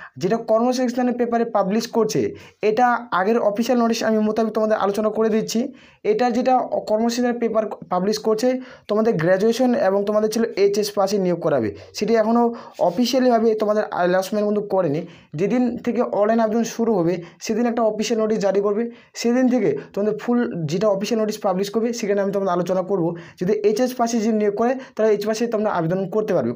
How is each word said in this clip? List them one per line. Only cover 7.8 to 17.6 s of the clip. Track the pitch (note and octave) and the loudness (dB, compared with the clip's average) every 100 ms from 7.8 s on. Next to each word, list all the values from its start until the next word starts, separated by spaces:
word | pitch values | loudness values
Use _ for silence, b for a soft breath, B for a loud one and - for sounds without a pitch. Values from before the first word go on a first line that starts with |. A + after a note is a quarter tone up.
| - | -4
পাবলিশ | F#3 F#3 G#3+ A3 | -2 0 -2 0
করছে, | G#3+ B3 C4 B B - | 0 0 0 B B -4
তোমাদের | G#3 A3+ F#3 | 0 2 2
গ্র্যাজুয়েশন | D#3+ F#3+ A3 A3+ B3+ B3 F#3+ | 2 4 2 2 2 2 2
এবং | G3+ G3+ | 0 0
তোমাদের | G#3+ A3 | 0 0
ছিল | A#3 A3+ - | 0 -2 2
এইচএস | G3+ G#3 G3+ - | 2 2 -2 0
পাসে | F#3+ G3+ F3+ | 0 2 0
নিয়োগ | E3+ E3 | 0 0
করাবে। | C#3 G#2+ G2+ B - | 0 0 -6 B -6
সেটি | G#3 A3+ | 0 2
এখনও | G#3+ A#3 A#3 A#3 B B F3 | 4 2 2 -2 B B 0
অফিসিয়ালিভাবে | - A#3+ C4+ B3+ A#3 A3+ G#3+ | 2 0 2 4 4 4 2
তোমাদের | G#3 G#3+ G#3 - | 2 0 0 0
অ্যানাউন্সমেন্ট | F3+ F#3 F#3 G#3+ G#3 | 2 2 0 -2 0
কিন্তু | G#3 G#3 | -2 0
করেনি। | F#3+ E3+ D3 F3 B B D3+ | 0 0 -2 -6 B B -4
যেদিন | F#3+ B3 B3 A#3 - | 0 2 0 -2 -4
থেকে | A#3 A#3 G3 | -2 0 0
অনলাইন | G#3 A3+ A3 | 2 2 2
আবেদন | A3+ A3+ - | 0 -2 -2
শুরু | A3+ G3+ | 0 2
হবে, | E3 F3+ B B - | 0 -2 B B -6
সেদিন | A3 | -2